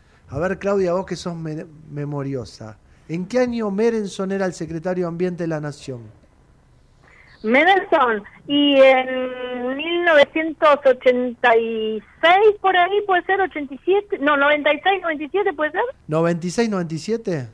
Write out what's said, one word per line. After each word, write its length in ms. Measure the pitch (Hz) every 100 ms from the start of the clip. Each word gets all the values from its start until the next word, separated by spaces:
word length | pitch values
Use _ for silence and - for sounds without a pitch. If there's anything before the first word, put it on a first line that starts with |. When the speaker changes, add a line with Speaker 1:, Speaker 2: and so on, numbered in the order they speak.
| _ _ -
Speaker 1:
a 100 | 135
ver, 180 | 180 190
Claudia, 360 | 196 202 185
vos 120 | 175 185
que 120 | 175
sos 180 | 185 165
me-, 300 | 160 156 160 151 151
memoriosa, 880 | 147 143 143 139 135 113 - 110 107 _ _ -
¿en 180 | 165 180
qué 120 | 240
año 300 | 247 233 214
Merenson 600 | 196 226 226 202 - 190
era 140 | 196 190
el 80 |
secretario 500 | 160 156 165 175 180
de 60 | 175
Ambiente 340 | 165 180 175
de 40 | 170
la 120 | 156
Nación? 640 | 151 143 - 123 110 - _ _ _ _ _ _ _ _ _ - _ -
Speaker 2:
Merenson, 800 | 220 254 330 381 370 320 254 214 202 - -
y 280 | 285 285 269
en 1000 | 269 262 262 254 254 254 247 247 247 269
mil 280 | 320 349
novecientos 760 | 349 302 277 320 320 294 311 277
ochenta 720 | 269 254 254 247 247 233 240 226
y 460 | 226 226 220 220 - _
seis, 360 | 320 370 427 415
por 160 | 381 370
ahí, 260 | 349 403 403
¿puede 180 | 359
ser? 160 | 339 392
¿Ochenta 360 | 370 311 269 277
y 40 | -
siete? 320 | 392 403 381
No, 180 | 277 285
noventa 380 | 285 294 285
y 60 | 302
seis, 180 | 359 392
noventa 240 | 339 294 294
y 40 |
siete, 240 | 381 392
¿puede 180 | 302 302
ser? 120 | 349 480 - -
Speaker 1:
¿Noventa 400 | 156 170 170 175
y 20 |
seis, 200 | 165 233
noventa 240 | 196 170 160
y 20 |
siete? 520 | 175 226 226 160 117